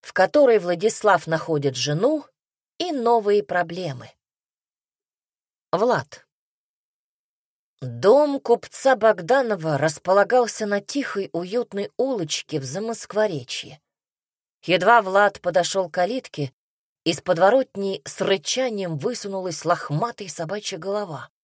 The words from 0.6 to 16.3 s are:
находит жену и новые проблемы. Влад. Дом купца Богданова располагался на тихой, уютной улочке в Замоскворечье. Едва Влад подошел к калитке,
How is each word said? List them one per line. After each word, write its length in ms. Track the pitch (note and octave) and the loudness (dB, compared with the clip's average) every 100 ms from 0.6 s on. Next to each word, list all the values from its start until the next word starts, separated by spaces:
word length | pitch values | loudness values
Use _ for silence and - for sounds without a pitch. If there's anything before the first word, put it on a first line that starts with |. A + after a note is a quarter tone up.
| F3 F3 G#3 - G#3+ F3+ - | 2 -2 -2 0 2 2 2
находит 500 | D#3+ - D3+ C#3 B2 | -4 -2 0 0 -2
жену 500 | B2+ D3+ A#3 D#4 - _ _ _ _ _ | -4 0 0 0 -6 _ _ _ _ _
и 140 | F4+ | -6
новые 500 | D4 A3+ A#3 G#3 G#3 | -2 2 2 4 0
проблемы. 680 | G3+ F3+ E3+ F3 F3+ B2+ A#2+ _ _ _ _ _ _ _ _ _ _ _ _ _ _ _ _ | 2 -2 -2 -4 -8 -8 -14 _ _ _ _ _ _ _ _ _ _ _ _ _ _ _ _
Влад. 540 | E3+ A#3 G3 - - _ _ _ _ _ _ _ _ _ _ _ _ _ _ _ _ | 0 2 0 -2 -16 _ _ _ _ _ _ _ _ _ _ _ _ _ _ _ _
Дом 580 | C3 A#2 F#3 C4 D4 C#4 | -12 0 4 6 6 0
купца 580 | - A#3 - - C4+ B3 | 0 0 0 -2 2 4
Богданова 840 | A3 G#3 E3 C4 A#3+ G3+ D#3+ C#3+ | 4 2 2 2 2 -2 -2 0
располагался 880 | D#3 - - G3 G3 B3 A#3 - G#3+ | 0 -2 2 4 6 4 2 -2 -4
на 160 | G3+ | -4
тихой, 480 | G3+ C#4+ B3+ G3+ G3 | -4 -6 -4 -6 -6
уютной 580 | E3+ F3+ A3+ A#3 G3+ G3+ _ | -6 -4 -6 -4 -8 -8 _
улочке 640 | C4 B3 D#3 - - D3+ | -2 -2 -4 -6 -6 -6
в 40 | |
Замоскворечье. 1160 | C3 D#3 A3 A3+ - G3+ G#3+ D#3 A#2+ - - - _ _ _ _ _ _ _ _ | -6 -8 -6 -8 -6 -2 -2 -2 -8 -12 -12 -18 _ _ _ _ _ _ _ _
Едва 380 | - F3+ F3+ A#3 | -2 2 6 4
Влад 400 | F#3+ F#3+ G3+ - | 4 4 2 0
подошел 480 | F3+ F3 E3+ G3 F3+ | -2 0 0 -2 -4
к 60 | |
калитке, 580 | F#3 F3+ B3+ - | -2 -2 -2 -8